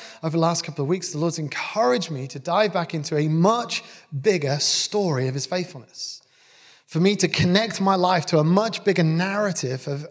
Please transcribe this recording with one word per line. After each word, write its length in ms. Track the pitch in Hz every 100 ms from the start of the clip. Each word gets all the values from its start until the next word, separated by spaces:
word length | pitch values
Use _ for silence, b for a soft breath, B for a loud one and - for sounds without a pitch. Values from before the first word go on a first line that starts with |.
| B B
over 140 | 160 165
the 60 |
last 240 | 165 165 -
couple 180 | 147
of 60 | 139
weeks, 220 | 185 -
the 80 | 151
Lord's 200 | 170 165
encouraged 720 | 147 - - 208 247 247 170
me 160 | 139 135
to 100 | 139
dive 360 | 170 185 214
back 200 | 180 165
into 240 | 165 147 151
a 120 | 151
much 520 | 156 185 233 233 - B B B 139
bigger 380 | 208 180 139 143
story 720 | - - - 208 190 131 131
of 40 |
his 120 | 135 -
faithfulness, 760 | 185 175 135 117 - - - b b b b b b -
for 120 | 160
me 160 | 185 202
to 120 | 165
connect 540 | - 180 190 220 -
my 140 | 196 190
life 320 | 180 180 -
to 100 | 160
a 60 |
much 400 | 156 185 220 -
bigger 200 | - 185
narrative 840 | 160 165 185 202 208 170 123 131 -
of, 180 | 143 151